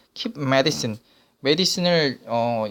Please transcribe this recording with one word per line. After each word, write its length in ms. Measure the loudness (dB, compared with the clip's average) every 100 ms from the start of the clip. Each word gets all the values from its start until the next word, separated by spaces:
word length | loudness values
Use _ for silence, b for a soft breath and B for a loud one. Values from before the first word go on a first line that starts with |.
| b
Keep 260 | -10 -10 -4
medicine. 580 | 0 2 2 0 -4 -6 b b b _
메디슨을, 800 | 0 2 0 0 2 2 2 -2 -4
어, 380 | -2 0 0 -2